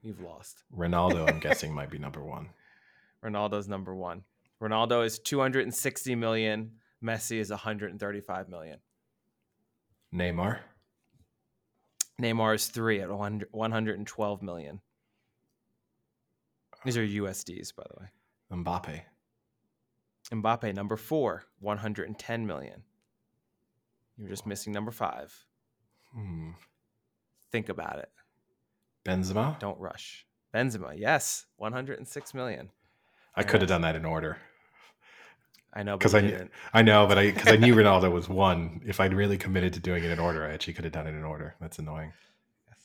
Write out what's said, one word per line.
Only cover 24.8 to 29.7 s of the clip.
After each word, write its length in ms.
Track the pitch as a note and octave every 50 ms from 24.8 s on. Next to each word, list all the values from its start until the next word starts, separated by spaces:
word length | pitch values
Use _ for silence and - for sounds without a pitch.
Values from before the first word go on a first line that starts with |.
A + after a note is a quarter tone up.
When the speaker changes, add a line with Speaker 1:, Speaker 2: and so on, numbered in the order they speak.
| G#2+ G#2+
Speaker 1:
five. 400 | A2+ - A2 E2+ - A#1+ C#2+ - - - _ _ _ _ _ _ _ _ _ _ _ _ _ _ -
Speaker 2:
Hmm. 360 | A2+ G#2 F#2+ E2+ D#2+ D#2+ D#2+ F2 F#2 - _ _ _ _ _ _ _ _ _ _ _ _ _ _ _ _ _
Speaker 1:
Think 180 | - A#2 G#2 -
about 300 | F#2 E2 D#2+ - C#2+ C#2+
it. 120 | - - _ _ _ _ _ _ _ _ _ _ _ _ _ _ _ _ _ _ _
Speaker 2:
Benzema? 540 | F2+ F#2 F#2 F#2 F#2 F#2+ G#2 A2+ C#3+ D#3 -
Speaker 1:
Don't 200 | - G2+